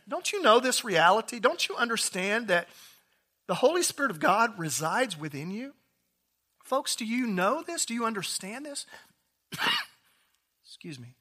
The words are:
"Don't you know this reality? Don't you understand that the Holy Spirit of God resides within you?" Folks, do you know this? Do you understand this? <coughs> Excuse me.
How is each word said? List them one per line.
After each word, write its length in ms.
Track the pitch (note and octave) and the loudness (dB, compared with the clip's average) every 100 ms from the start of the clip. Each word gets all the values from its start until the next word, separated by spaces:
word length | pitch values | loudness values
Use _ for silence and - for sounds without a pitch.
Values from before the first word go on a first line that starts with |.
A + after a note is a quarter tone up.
| - | -10
"Don't 240 | D4+ - | -6 -4
you 100 | G#4 | 2
know 160 | C#4 A#3 | 6 6
this 240 | B3+ A#3+ | 6 0
reality? 560 | A#3+ E3 E3+ G#3 A3 A#3+ | 2 6 6 6 2 0
Don't 300 | A3 E4+ - | 0 2 -2
you 80 | G4 | -2
understand 720 | A#3+ A3+ - F#3+ F#3+ A3 A3+ | -2 0 -2 -2 -2 -2 2
that 200 | F3 - - - - _ _ _ _ - | 0 0 -10 -20 -20 _ _ _ _ -6
the 80 | |
Holy 300 | F3+ B3+ F4 | 2 2 2
Spirit 260 | F4 - C#4 | 0 -2 -4
of 80 | D#3+ | 0
God 400 | F3+ G3+ A#3 G3+ | 2 4 2 0
resides 580 | D#3+ B2+ D#3 G3+ B3+ D#3+ | -6 -4 -2 0 -2 -4
within 360 | D#3 C#3 E3 | -10 -10 -10
you?" 220 | G3+ C4+ C#4+ _ _ _ _ _ _ _ _ | -10 -12 -16 _ _ _ _ _ _ _ _
Folks, 320 | - E3 - - | -4 -2 -2 -4
do 80 | |
you 200 | G#3+ A#3+ A#3+ | -2 -2 0
know 360 | F#3 F#3+ D4 | 2 2 0
this? 240 | E4+ E4+ - | -2 -6 -4
Do 80 | |
you 100 | A#3 | -2
understand 640 | A3+ G#3 D#3+ - F#3+ A#3 D4 | -2 -2 -4 -6 -8 -12 -12
this? 180 | C#4+ - - - _ _ _ _ | -12 -12 -18 -20 _ _ _ _
<coughs> 40 | - - - - _ _ _ _ _ _ _ | -4 -2 -2 -4 _ _ _ _ _ _ _
Excuse 340 | _ - F3+ C3+ | _ -18 -16 -14
me. 160 | B2 B2+ | -16 -20